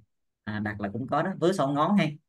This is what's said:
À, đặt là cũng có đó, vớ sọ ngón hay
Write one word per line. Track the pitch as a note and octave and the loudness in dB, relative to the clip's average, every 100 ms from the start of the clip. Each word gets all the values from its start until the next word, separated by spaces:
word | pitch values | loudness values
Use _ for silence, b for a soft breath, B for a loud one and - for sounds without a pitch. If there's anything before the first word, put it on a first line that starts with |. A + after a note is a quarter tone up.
| _ _ _ _ | _ _ _ _
À, | - G#2+ | -8 -4
đặt | G#2+ G#2 | -4 -4
là | G#2 | -4
cũng | A2 C3 | -4 -2
có | C#3+ | 0
đó, | F3 E3+ | 0 0
vớ | E3 | 0
sọ | G3 C#3 | 2 0
ngón | D3 D#3+ G3+ | 2 2 4
hay | D#3 - | 2 -2